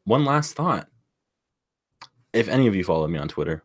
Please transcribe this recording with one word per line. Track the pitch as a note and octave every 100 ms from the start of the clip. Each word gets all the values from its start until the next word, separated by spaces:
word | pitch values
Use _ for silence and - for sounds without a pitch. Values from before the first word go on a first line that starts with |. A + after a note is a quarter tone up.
one | G2 B2+
last | C#3+ D3 D3 -
thought. | E3 A2+ - _ _ _ _ _ _ _ _ _ _ _ - _ _
If | A#2 A2+
any | C3 B2
of |
you | G2
follow | F2 D#2+ D#2
me | D#2+
on | D2
Twitter, | - D2+ D#2